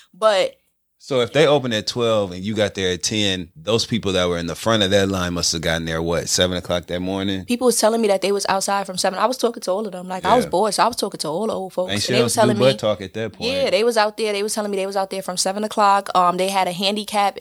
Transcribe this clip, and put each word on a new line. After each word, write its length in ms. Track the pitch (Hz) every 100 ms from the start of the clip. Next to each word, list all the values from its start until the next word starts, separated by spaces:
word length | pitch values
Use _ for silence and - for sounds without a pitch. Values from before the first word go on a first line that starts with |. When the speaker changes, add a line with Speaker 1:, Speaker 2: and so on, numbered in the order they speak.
| -
Speaker 1:
But 440 | 180 220 196 170 - _ _ _ _
Speaker 2:
So 180 | - 127
if 120 | 117
they 140 | 139 151
opened 260 | 147 123
at 140 | 107 101
twelve 440 | 123 117 110 98
and 120 | 90
you 100 | 101
got 220 | 107 98 98
there 180 | 92
at 80 | 90
ten, 480 | - 107 101 92 82 -
those 320 | 82 113 -
people 240 | 113 98
that 180 | 92 90
were 80 | 85
in 80 | 82
the 80 |
front 300 | 80 113 113
of 80 | 95
that 180 | 101 98
line 240 | 92 90
must 180 | 87 -
have 120 | 85
gotten 220 | 82 82 82
there, 140 | 82
what, 300 | 85 82 -
seven 280 | - 90 90
o'clock 280 | - 87 82
that 140 | 87
morning? 440 | 92 95 98 95 92
Speaker 1:
people 200 | 240 254
was 140 | 226
telling 220 | 220 226
me 60 | 214
that 140 | 190
they 100 | 190
was 140 | 202 -
outside 380 | 190 196 202 190
from 140 | 185
seven. 180 | 190 190
I 80 | 220
was 120 | 254
talking 240 | 233 233
to 100 | -
all 120 | 190 220
of 40 |
them. 140 | 180 185
Like, 180 | 185 180
I 100 | 247
was 100 | -
Speaker 2:
Yeah. 40 |
Speaker 1:
bored, 240 | 180 214 185
so 80 |
I 40 | 214
was 80 | -
talking 200 | 208 -
to 60 | 156
all 200 | 165 220
the 60 | 190
old 180 | 190
folks. 160 | - 185
Speaker 2:
Ain't 40 | 202
Speaker 1:
And 80 |
Speaker 2:
shit 60 | -
Speaker 1:
they 40 | -
Speaker 2:
else 40 | -
Speaker 1:
was 80 |
Speaker 2:
to 60 | 233
do 0 |
Speaker 1:
telling 160 | 123 110
Speaker 2:
but 140 | 127
Speaker 1:
me 40 | 135
Speaker 2:
talk 240 | 110 104
at 120 | 95 110
that 180 | 110
point. 160 | 98 233
Speaker 1:
Yeah, 200 | 277 247
they 120 | 185
was 140 | 240 220
out 180 | 214 214
there. 140 | 214
They 120 | 202
was 100 | 208
telling 160 | 220 208
me 80 | 196
they 80 | 190
was 100 | 196
out 140 | 196
there 140 | 190
from 140 | 185 180
seven 260 | 190 202
o'clock. 460 | 214 - 202 196 196
Um, 240 | 185 180 180
they 120 | 190
had 180 | 190 196
a 40 |
handicap 640 | 175 196 214 202 208 202 -